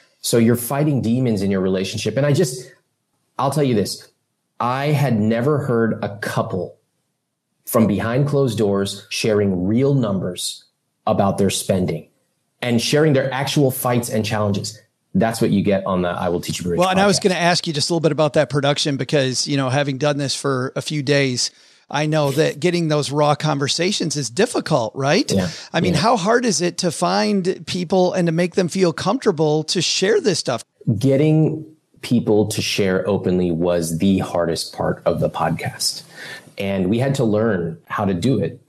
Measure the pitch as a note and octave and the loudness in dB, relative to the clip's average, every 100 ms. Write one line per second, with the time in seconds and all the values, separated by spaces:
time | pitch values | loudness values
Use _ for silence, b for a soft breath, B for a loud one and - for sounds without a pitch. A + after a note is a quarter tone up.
0 | B B - A#2+ A2+ A#2+ - C#3+ D3+ C3 | B B 0 2 4 2 0 -2 0 0
1 | G#2 B2 B2 G#2 G2 G2 F#2+ F#2+ G2 A2 | 0 0 0 0 0 0 0 0 -2 -4
2 | A2 A#2+ C#3+ C#3+ - - - - _ _ | -4 0 2 2 0 -2 -14 -20 _ _
3 | _ _ _ - C3+ D3 C#3 G#2+ F#2+ - | _ _ _ -4 -2 2 2 2 0 -6
4 | - _ _ _ _ - A#2+ C3 C#3+ C#3+ | -14 _ _ _ _ -6 -4 -2 0 0
5 | C3+ A2 G#2+ A#2 C3 D3 C#3+ A#2 A2 - | 2 2 0 0 0 0 0 0 0 -2
6 | G2+ - - A#2 - F#2 E2+ - _ _ | -6 -8 -6 -4 -4 -4 -6 -12 _ _
7 | _ _ _ _ _ _ - A#2+ G#2 F#2+ | _ _ _ _ _ _ -2 2 2 2
8 | A2 B2+ C#3+ C#3+ C3 G2+ G#2 G2 G2 - | 0 0 2 2 0 2 2 2 -2 -6
9 | - - A#2 G#2 G2+ F2+ F#2 A2+ C#3 C#3 | -10 -4 0 2 2 0 0 2 2 2
10 | G#2+ F#2+ F2+ F2 - - _ _ _ _ | 0 -2 -4 -6 -8 -10 _ _ _ _
11 | - G#2 G2 - G2 - - F#2+ F2+ D#2+ | -2 2 2 2 0 0 0 0 0 -4
12 | - _ _ _ _ - B2 A#2+ - D3 | -10 _ _ _ _ -8 -2 0 2 2
13 | D#3+ C3+ C3+ B2+ C#3 D3+ C3 B2+ B2+ B2 | 4 2 0 -4 -2 2 2 2 0 0
14 | - A2+ G#2 G#2+ G#2 G2+ - - _ _ | 0 -4 -2 -2 0 -2 -4 -12 _ _
15 | _ F#2+ A2+ A2+ A2 G2 F#2 F#2+ G2 F#2 | _ 0 0 0 0 2 2 0 0 -2
16 | F2+ F2 F2+ F2 - - F2 F2 F#3 F#3 | -2 -2 -2 -2 -4 -6 -4 0 0 2
17 | G#3+ F#3+ G3+ F3 E3+ F3 E3+ D3 - E3+ | 2 2 0 0 0 0 -2 -4 -2 0
18 | D3+ D3 D3+ D#3 C#3 D3 C#3+ D3 D#3 C3+ | 0 2 2 2 0 0 0 0 -2 -2
19 | C3 D3+ C3 A#2+ - C#3 C3 C#3 C#3+ C3 | 0 0 2 -2 -2 -2 0 0 -2 -2
20 | D3 C#3+ C3+ - C#3 B2+ C3 - - D3+ | -2 -2 -4 -4 -2 -2 -4 -6 -6 -4
21 | C3+ C#3+ C3+ B2 - b b b b C#3+ | 2 2 2 -2 -6 b b b b -4
22 | D#3 D#3 C#3+ C3+ D3 C#3 F3 F3 D#3+ D3+ | 0 0 0 2 0 0 0 0 0 0
23 | B2 D3 D3 D3 D3+ C#3+ C#3 - F3+ - | 0 0 2 2 0 0 -2 0 -2 -2
24 | E3+ D3 A#2 B2 B3+ F#4 - C#3+ A2 - | -2 -4 -6 0 0 0 0 0 0 -2
25 | C3+ F#3 D#4+ F#3+ F3 B B E3 F#3 F3 | 0 2 2 -2 -2 B B -2 0 2
26 | G#3+ A#3 F#3+ B3 A#3+ F3 F3 F3 F3+ - | 2 2 2 2 2 0 -2 -2 -4 0
27 | F3 G3 G#3+ G3+ F3+ - D#3+ F3+ F3 F#3+ | 0 0 0 0 0 -4 -6 -6 0 2
28 | F3+ D3+ E3+ D#3+ F3+ G3 F3 F#3+ F3 - | 2 2 0 2 0 0 0 2 0 0
29 | F#3+ C4+ C#4 D3+ D#3 D#3 D#3 F#3+ - - | -2 0 0 2 2 2 0 -2 -2 0
30 | F#3+ G4 A3+ - - A2+ - _ - G2+ | 2 2 2 -2 -2 -4 -6 _ -2 2
31 | C3+ C3+ D#3 D#3 D#3 - - - _ _ | 2 4 4 4 2 0 -12 -20 _ _
32 | - A#2+ A#2 G#2+ G#2 G#2+ - - G2 F#2 | 0 0 4 2 2 -2 -4 -2 0 0
33 | - F#2+ F#2+ F2+ F2+ E2 F2 F2 E2 E2 | 0 0 2 0 0 0 0 0 -2 0
34 | G2 F#2+ - F2 E2 D#2+ - - E2+ F2+ | 2 2 0 -2 -2 -2 -6 -6 -4 -2
35 | - D#2+ E2 - D#2+ D#2+ B2 - - - | -2 0 -2 -2 -4 -2 -6 -6 -6 -6
36 | - B B B B - G2 G2 F2+ A#2 | -16 B B B B -8 -4 -2 0 0
37 | C#3 C#3 A2+ G#2 A2+ F#2 E2+ D#2+ - - | 0 0 2 2 2 0 -4 -8 -10 -4
38 | G2 F2 A#2+ G#2 E2 - | -2 0 0 0 -2 -6